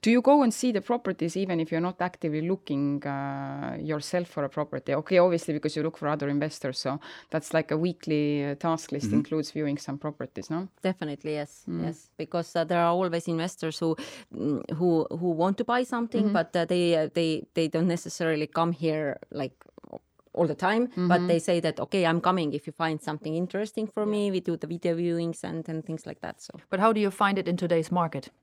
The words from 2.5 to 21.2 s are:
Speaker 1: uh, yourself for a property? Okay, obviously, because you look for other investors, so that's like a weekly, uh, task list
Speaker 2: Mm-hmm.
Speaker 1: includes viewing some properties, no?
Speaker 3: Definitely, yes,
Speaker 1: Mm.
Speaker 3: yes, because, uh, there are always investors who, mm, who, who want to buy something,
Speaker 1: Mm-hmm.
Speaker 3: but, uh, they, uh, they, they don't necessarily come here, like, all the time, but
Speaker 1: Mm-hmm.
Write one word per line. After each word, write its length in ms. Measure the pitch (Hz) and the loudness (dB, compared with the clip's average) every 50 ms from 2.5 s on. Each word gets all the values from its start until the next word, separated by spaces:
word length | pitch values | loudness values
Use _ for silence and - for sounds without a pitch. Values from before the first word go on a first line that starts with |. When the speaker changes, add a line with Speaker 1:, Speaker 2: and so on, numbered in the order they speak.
| 190 190 _ - 147 139 143 143 143 143 - | -2 -2 _ -4 -2 0 0 0 0 -2 -2
Speaker 1:
uh, 680 | 143 139 139 139 139 139 139 139 135 139 139 139 131 127 - | -4 -4 -4 -4 -4 -6 -6 -6 -8 -8 -6 -6 -6 -6 -6
yourself 460 | 151 151 156 151 147 - - 180 175 | -4 -4 -4 -4 -4 -2 -2 -2 -2
for 160 | 175 - 156 143 | -2 -4 -4 -4
a 60 | 139 | -2
property? 440 | - 156 147 - - - - - 139 | -2 -4 -4 -4 -4 -6 -2 -2 -2
Okay, 240 | 143 151 - 190 | -2 0 4 6
obviously, 360 | 180 175 185 170 170 - - 151 | 6 8 6 6 2 0 -2 -4
because 200 | 147 - 151 - | -2 -2 -2 -2
you 60 | 156 147 | 0 -2
look 140 | 165 156 | -4 -4
for 100 | - 151 | -2 -2
other 220 | 147 151 147 143 143 | -2 -2 0 0 0
investors, 480 | 143 143 147 156 - - - 135 127 - | 0 0 0 -2 -4 -6 -8 -6 -6 -4
so 200 | - 131 135 151 - - - - - _ | -4 -4 -4 -4 -8 -14 -18 -18 -12 _
that's 220 | - 160 - - - | -4 -4 -4 0 0
like 160 | 160 151 - 147 | 0 0 2 0
a 40 | |
weekly, 680 | 156 170 180 170 _ - 165 156 151 147 147 147 143 143 | 0 0 0 -2 _ -2 0 2 2 2 2 2 0 0
uh, 100 | 143 143 | -2 -4
task 360 | - - 170 165 160 - - | -2 0 0 0 0 -2 -6
list 160 | 139 131 - | -4 -2 0
Speaker 2:
Mm-hmm. 80 | 104 104 | 2 2
Speaker 1:
includes 340 | 147 147 - 156 156 147 - | 2 2 2 -2 -2 -2 -4
viewing 280 | - 156 151 143 143 143 | -4 -2 -2 -2 -2 -4
some 180 | - - 139 | -4 -8 -8
properties, 520 | 139 - 151 147 _ 127 131 _ - - - | -6 -6 -8 -6 _ -10 -10 _ -12 -8 -6
no? 160 | 156 170 190 190 _ _ - | -6 -6 -6 -8 _ _ -2
Speaker 3:
Definitely, 480 | 190 190 _ 170 151 143 143 - 151 151 | -2 -2 _ -6 -8 -8 -6 -6 -6 -4
yes, 300 | 151 147 - - - - | -4 -6 -8 -12 -16 -10
Speaker 1:
Mm. 160 | - 170 165 165 | -8 -6 -4 -4
Speaker 3:
yes, 260 | 165 160 - - _ _ | -4 -6 -8 -16 _ _
because, 380 | - 160 - - 170 165 - - | -10 -10 -4 -4 -4 -4 -2 -2
uh, 100 | 175 165 | -2 0
there 140 | 156 175 170 | 2 4 4
are 120 | 170 170 | 4 4
always 360 | 170 180 190 180 165 170 - | 4 2 2 0 -2 -2 -2
investors 520 | - 165 165 165 185 - - - 160 151 - | -2 -2 -2 -2 -4 -6 -6 -6 -6 -4 -2
who, 160 | 170 165 160 - - - - - - _ | 0 0 0 -2 -4 -14 -14 -18 -18 _
mm, 300 | - - 107 147 147 - - - 170 | -8 -4 -2 -2 -2 -2 -2 -6 -2
who, 300 | 151 180 180 165 160 - - | 2 4 4 4 4 2 0
who 220 | - 165 175 180 | -2 -2 -2 0
want 260 | 165 156 170 190 202 | 2 2 2 2 2
to 60 | - - | 0 0
buy 200 | - 240 247 254 | 0 0 0 0
something, 400 | - - 233 233 226 - 208 202 | -2 -2 -4 -4 0 0 2 2
Speaker 1:
Mm-hmm. 80 | 208 202 | 4 2
Speaker 3:
but, 220 | 180 165 - - | 2 0 2 0
uh, 100 | 180 165 | 0 2
they, 300 | 170 180 180 175 170 170 | 2 2 2 4 4 4
uh, 140 | 156 156 - _ | 4 2 2 _
they, 320 | 170 170 160 160 143 - _ _ | 0 2 2 0 -2 -4 _ _
they 120 | 175 165 | 0 0
don't 200 | 151 - 160 170 | 2 2 2 2
necessarily 600 | 185 170 175 - 165 - - 175 165 160 151 151 | 2 2 0 -4 -8 -6 -2 0 0 2 0 -2
come 260 | 147 - 165 165 170 170 | -2 0 0 0 0 0
here, 440 | 139 160 160 156 156 151 143 - - - _ | 0 0 0 0 0 -2 -2 -4 -6 -10 _
like, 220 | - 147 135 127 _ _ - - _ - - - - - _ _ _ _ _ _ - | -6 -6 -6 -6 _ _ -20 -20 _ -20 -20 -16 -16 -16 _ _ _ _ _ _ 0
all 120 | - 170 | 0 0
the 80 | 151 151 | 0 0
time, 320 | - 185 190 214 226 247 247 - | 0 0 2 2 2 0 0 0
but 220 | 180 180 175 180 | 0 4 4 4
Speaker 1:
Mm-hmm. 100 | 175 | 4